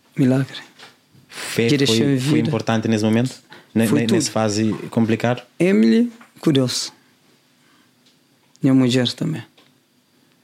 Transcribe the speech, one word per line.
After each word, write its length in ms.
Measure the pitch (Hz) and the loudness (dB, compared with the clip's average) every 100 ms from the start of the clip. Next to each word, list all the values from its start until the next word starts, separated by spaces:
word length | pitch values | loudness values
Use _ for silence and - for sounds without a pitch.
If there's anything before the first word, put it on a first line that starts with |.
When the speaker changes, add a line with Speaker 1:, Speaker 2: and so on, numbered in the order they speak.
| _ - | _ -2
Speaker 1:
milagre. 420 | 131 131 135 - - _ - _ _ _ _ | 0 0 -2 -10 -20 _ -20 _ _ _ _
Speaker 2:
Fé 380 | - - - 117 | -14 -6 -2 0
Speaker 1:
Direção 280 | 143 139 113 | 2 2 2
Speaker 2:
foi, 160 | 143 | 2
Speaker 1:
e 60 | 135 | 0
Speaker 2:
foi 140 | 131 147 | 0 0
Speaker 1:
vida. 120 | 117 | 0
Speaker 2:
importante 380 | 113 - 113 110 | -2 -2 -2 0
nesse 160 | 110 | 0
momento? 300 | 107 110 131 - _ - _ | 2 0 -2 -6 _ -20 _
Ne-, 140 | 107 113 | -2 2
Speaker 1:
Foi 140 | 147 | 0
Speaker 2:
ne-, 40 | 113 | 0
Speaker 1:
tudo. 100 | 160 | 0
Speaker 2:
nessa 140 | 147 | 0
fase 400 | 110 110 104 110 98 80 | -2 -2 0 -2 -2 -4
complicada? 520 | - 110 113 120 123 - _ | -2 0 0 0 -4 -8 _
Speaker 1:
Emily 520 | 175 208 226 226 240 - - - | 0 2 4 2 0 -4 -20 -6
com 120 | - | 0
Deus. 420 | 139 127 - - - _ _ _ _ _ _ _ _ _ _ _ _ _ _ _ _ | 0 0 -4 -8 -14 _ _ _ _ _ _ _ _ _ _ _ _ _ _ _ _
Minha 140 | 143 131 | 2 2
mulher 360 | 127 127 120 | 4 2 -2
também. 300 | - 160 147 - _ _ _ _ _ _ _ _ _ | -4 -6 -8 -12 _ _ _ _ _ _ _ _ _